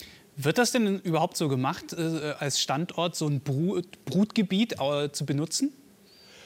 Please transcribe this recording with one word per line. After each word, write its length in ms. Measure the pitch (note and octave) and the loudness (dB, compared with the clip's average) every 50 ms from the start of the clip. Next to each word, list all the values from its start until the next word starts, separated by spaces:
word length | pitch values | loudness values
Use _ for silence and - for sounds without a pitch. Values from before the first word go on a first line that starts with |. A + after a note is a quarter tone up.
| - - - - - - - | -20 -20 -20 -20 -20 -16 -8
Wird 220 | C#3+ C3 D3 E3+ | -2 0 2 2
das 140 | B3 A#3+ - | 4 2 4
denn 280 | - B3 A3 G3 G3 F#3 | 4 4 4 2 2 0
überhaupt 360 | - F3+ D#3+ D#3 E3+ F#3 - | 0 0 2 2 2 0 0
so 100 | - E3+ | 0 0
gemacht, 460 | C#3+ C#3 B2+ C3 C#3 F3 - D#4+ - E3+ | 0 2 2 0 0 -2 -4 -8 -8 -4
äh, 400 | E3+ D#3+ E3 D#3+ D3+ D3+ D3+ - - | -2 -2 -2 -2 -2 -2 -4 -4 -2
als 200 | D3+ C#3 - - | -2 -2 0 0
Standort 560 | - - C3+ C#3+ F3 - - E3 E3+ F3+ - | 0 0 0 -2 -2 -2 -2 -2 -2 -2 0
so 120 | - D#3+ | 0 0
ein 140 | D3+ C#3+ B2+ | 0 0 0
Bru-, 420 | - D3 C3 C#3 E3+ F#3+ G#3+ F3+ F3 - - - - | 0 -2 0 0 0 0 0 -2 -4 -6 -10 -14 -6
Brutgebiet, 720 | - - F#3 G#3+ - - A#3 G3 - F#3+ G3 A#3 - - - | 0 2 2 2 2 2 0 0 2 2 2 2 0 0 -2
äh, 300 | C3+ C#3 D3 C#3+ D3 C#3 | 0 0 2 0 0 -2
zu 160 | - - D3 | -2 -4 -2
benutzen? 440 | C3+ C#3 C#3+ D#3+ - - - C4+ D4 - - - - - - - - - - - - - - - | -2 0 0 -2 -2 -2 -2 -2 -2 -4 -6 -20 -20 -20 -20 -20 -20 -20 -20 -20 -20 -20 -20 -20